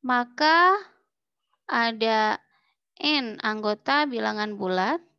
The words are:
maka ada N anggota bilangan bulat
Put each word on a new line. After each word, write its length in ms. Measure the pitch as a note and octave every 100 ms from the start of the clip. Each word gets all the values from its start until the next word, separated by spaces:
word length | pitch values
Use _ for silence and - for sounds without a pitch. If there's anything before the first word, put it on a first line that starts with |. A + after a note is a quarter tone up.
maka 720 | B3+ B3 B3 - D4+ E4 F4+ G4 F#4+ _ _ _ _ _ _ _ -
ada 720 | A#3+ A#3 A3+ A3+ A3 G#3+ G#3+ _ _ _ _ _ _
N 400 | D4 D4+ A#3+ G#3
anggota 640 | A3 G#3+ G#3+ G#3 - C#4+ D4+
bilangan 480 | A#3 A3 G#3+ G#3+ G#3
bulat 480 | F#3 F#3 G3 E4 _